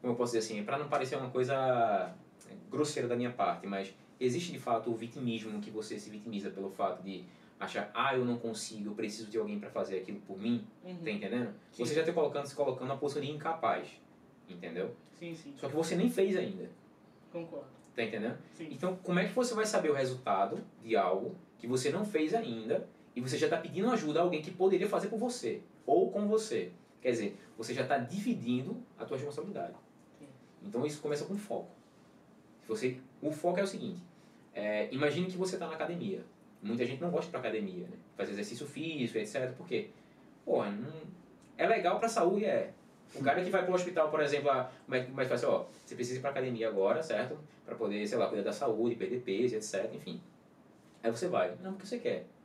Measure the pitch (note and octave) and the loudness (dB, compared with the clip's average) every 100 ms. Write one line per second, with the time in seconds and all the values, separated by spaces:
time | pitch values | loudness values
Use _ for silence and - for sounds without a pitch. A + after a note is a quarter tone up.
0 | B2+ A#2+ A#2 A2+ G#2+ G#2+ G#2 C#3 D3 C#3+ | 0 0 2 2 0 -4 -2 -2 0 0
1 | C3 C#3 B2+ B2+ B2+ C3+ C3 B2 A2+ - | 0 -2 -2 0 2 2 4 4 6 4
2 | F2+ - - - - G2+ - C#3 D3 - | 0 -6 -20 -20 -18 -18 -6 0 2 2
3 | A#2+ A#2+ B2 - F#2+ F2+ G2+ G2 G2 - | 0 0 0 2 0 0 -2 -4 -4 -10
4 | - - B2+ C3 F3 C3 B2 A2+ A#2 A2+ | -20 0 2 2 -2 -6 0 0 2 -2
5 | A#2+ C#3+ B2 A2+ G#2 G#2 - G#2+ G#2+ G#2 | -4 -4 -2 -2 -4 -6 -6 -6 -6 -8
6 | G2+ G#2+ A#2 G2+ - G2 F#2+ - G2 - | -8 -12 -6 -6 -6 -6 -8 0 0 0
7 | F#2+ F#2 - - - - - A2 G2+ A#2 | -8 -10 -12 -20 -20 -10 -6 -4 -4 0
8 | C3+ B2+ B2 A#2+ A#2 G#2+ - A2 G#2 G#2 | 2 2 2 0 -4 -6 -8 -6 -6 -4
9 | G#2+ G#2 G#2+ A2 G#2 G#2 G2+ G#2 F#2+ F#2+ | -6 -6 -4 -2 -2 -4 -4 -4 -2 -4
10 | - G2+ - F#2+ A2+ A#2+ G#2+ - F3+ F3+ | -6 -10 -10 -4 0 0 -2 -14 -12 -8
11 | A2+ G#2 G2 A#2+ A2+ - - - A#2+ D3+ | -4 -4 -2 -2 -4 -8 -18 -4 0 2
12 | D#3+ E3+ C#3+ C#3+ C3+ - C3+ B2+ B2+ C#3 | 2 4 2 2 -4 0 0 0 -4 -2
13 | C#3+ D3 C#3 D3+ D#3 D#3+ - - - - | 0 -2 -4 -4 -4 0 2 0 -4 -14
14 | - - - - - F2 F2+ E2 - - | -20 -20 -20 -20 -18 -12 -8 -4 -4 -6
15 | - - E3+ E3 - - - D3 E3 F3+ | -18 -14 -10 -10 -12 -8 -4 0 2 4
16 | A#3+ G3 G3 F#3 - - - - - - | 2 4 4 4 0 -6 -10 -14 -20 -20
17 | - - - E3+ E3 D3+ - - - - | -20 -20 -12 -10 -8 -10 -12 -20 -12 -4
18 | A2 G#2 A2 C3 - - D#3 C3+ F3+ F#3 | -2 -2 -4 -6 -14 -12 -10 -4 -2 -2
19 | - F3+ A3 B3+ B3 A3 G#3+ G3+ D#3+ C3+ | 0 2 2 2 2 2 2 2 4 2
20 | C3 B2+ - - - F#3 - - A2+ G#2+ | 2 0 0 2 2 0 -8 -16 2 4
21 | G2 - - - - - A#2+ B2+ - F#3 | 4 2 0 -8 -16 -12 0 2 2 0
22 | G#3+ D#3 D#3 A3+ G#3+ A2+ A2 - - - | 0 2 4 2 0 -6 0 0 -2 -16
23 | - - B2+ D3 D3+ E3 - D3 A3+ A3+ | -10 -6 -2 2 2 2 0 0 2 4
24 | D3+ D3+ F3 D3+ D#3 - F#3+ F3+ G#3 - | 2 4 4 2 -4 4 6 6 4 2
25 | G3+ A3 A#3+ - A2+ - - - - F3 | 0 0 -2 -2 -4 -4 -8 -8 4 6
26 | F#3+ G3+ G#3 A3 G#3+ A#2 F2+ - - - | 6 4 4 2 2 -2 -2 -10 -20 -4
27 | B2+ A2+ G2+ - - - A#2 B2+ B2 - | 0 2 0 -6 -18 -10 -6 -2 2 2
28 | A#2+ G3 B3 A3 A#2+ B2+ C3 A#3 - - | 2 -2 0 0 2 0 0 -6 -10 -12
29 | A2 C3+ C#3+ D3 F#3 F3 - - - - | -6 -4 -4 -6 -6 -6 -8 -10 -20 -20
30 | - - - - - - - A#2 D3 D3 | -20 -20 -20 -20 -20 -14 -6 -2 -2 -2
31 | D3 D3 D#3 G3+ - - - - - - | -2 -2 -2 -4 -2 -6 -6 -16 -20 -20
32 | - - - - - - - A2 B2+ B2+ | -20 -20 -20 -20 -20 -20 -6 0 0 -2
33 | - - D3+ D3+ F3 F3 G3 - A2 F2 | -12 -4 -4 0 2 2 0 -2 -6 -8
34 | - - - - - - G#2 G#2+ G#2 C3 | -12 -20 -20 -20 -14 -6 0 0 0 2
35 | D3 D3 F#3 F3+ F#3 - E3 D#3+ D#3 F3 | 2 2 -2 -2 -2 -2 -6 -4 -4 -2
36 | G#3 - - - - - G#2 A#2+ B2 C3 | -4 -6 -8 -20 -20 -12 -4 0 0 0
37 | E3+ D3+ - - A#2 A2 G2 F2+ F2 - | 0 0 -2 -4 -2 -2 -2 -6 -10 -12
38 | - - F#2 G2+ G#2 A#2+ C#3+ - E3 D3+ | -18 -8 -4 -4 -6 -6 -8 -6 -6 -2
39 | A#2 A2 G#2 C3+ B2+ B2+ F3 - - - | 0 0 -2 -2 -4 -6 -4 -4 -4 -12
40 | - - - - - D#3 G#2 G2+ C3+ D#3 | -20 -20 -20 -14 0 2 2 -4 -8 -10
41 | - - - - - - E3+ A3 F3 G3+ | -14 -16 -20 -20 -20 0 4 6 4 4
42 | A3+ A3 F3 G#3 G#3+ - - - - - | 2 4 4 4 2 2 0 -8 -20 -20
43 | - - C3+ D#3+ F3+ F#3+ F3+ F#3 F3 D#3+ | -16 0 4 4 4 2 4 2 2 2
44 | D3+ D#3 D3 C#3+ C#3 C3 B2+ - - B2+ | 4 4 4 4 4 2 0 -8 -2 0
45 | B2+ C3+ B2+ B2 - - - - - B2+ | 0 -2 0 2 4 2 0 -12 -14 -6
46 | A#2+ B2+ C#3 C3+ B2+ A2+ A2+ G2 F#2+ D#3 | -4 -2 -2 0 0 0 0 4 4 4
47 | - G#2 B2 - - - - - G#2+ G#2 | 2 0 -2 -4 -12 -18 -12 -2 -2 0
48 | G#2 A#2+ G2+ - G2 G#2 A2+ A2 A#2+ - | 0 2 2 2 0 0 0 4 2 2
49 | - B2+ - G2 B2 A2 - G2 A2 F2+ | -2 -2 -2 2 2 2 -2 -2 -2 -6
50 | - F2 - - - - - - - - | -10 -10 -12 -20 -20 -20 -20 -20 -20 -2
51 | A#2 A2+ F3+ - - - F#3 G3 - A#3+ | -2 0 0 2 2 0 -6 -8 -6 -2
52 | - - - - | 0 -2 -6 -18